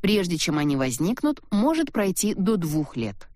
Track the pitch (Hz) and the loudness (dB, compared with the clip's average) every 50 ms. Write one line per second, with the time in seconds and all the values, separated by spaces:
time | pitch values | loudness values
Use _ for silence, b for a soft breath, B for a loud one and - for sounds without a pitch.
0 | 202 190 214 208 185 175 170 151 - 165 151 151 147 147 143 135 135 131 123 120 | 4 4 2 2 2 0 -2 -2 0 0 0 0 2 0 2 0 0 -2 0 0
1 | 156 185 247 - - 294 285 - - - - 202 226 302 330 320 320 - - 226 | 0 -2 0 0 0 -2 -2 -2 -6 -2 0 2 2 2 2 2 -2 -2 0 0
2 | 202 190 180 - - 208 - - 185 214 226 196 165 156 147 156 151 - - 123 | 0 0 0 0 -2 -2 0 0 2 2 2 2 0 0 0 -2 -2 -2 -4 -6
3 | 113 104 101 - - - - | -6 -6 -6 -10 -16 -18 -20